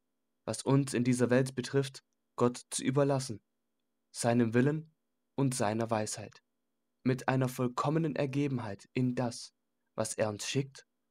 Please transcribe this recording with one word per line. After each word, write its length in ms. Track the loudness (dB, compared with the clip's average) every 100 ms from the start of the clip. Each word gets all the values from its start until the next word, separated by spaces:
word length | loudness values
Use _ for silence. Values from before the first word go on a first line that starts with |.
| _ _ _ _ -8
was 160 | -4
uns 320 | 2 2 2
in 100 | 0
dieser 240 | 2 2 4
Welt 260 | 4 2
betrifft, 480 | -4 -2 -2 -2 -6 -20 _ _ 0
Gott 280 | 0 0 -8
zu 120 | -4
überlassen, 600 | -2 2 2 0 -4 -10 _ _ _ _ _ _ _
seinem 440 | -4 2 4 4
Willen 340 | 4 2 0 -6 _ _ _ _
und 200 | -2 0
seiner 360 | 0 0 0 0
Weisheit, 520 | -2 -2 -6 -12 -16 _ _ _ _ _ _
mit 240 | -2 0 0
einer 200 | 0 0
vollkommenen 680 | -2 -2 -2 0 0 0 -2
Ergebenheit 720 | -2 -2 -2 -2 -6 -10 -6
in 220 | 0 0
das, 400 | 0 -4 -6 -14 _ _ _ _
was 200 | -4 -4
er 140 | 0 -2
uns 180 | -2 -4
schickt 400 | -2 -4 -8 -20 _ _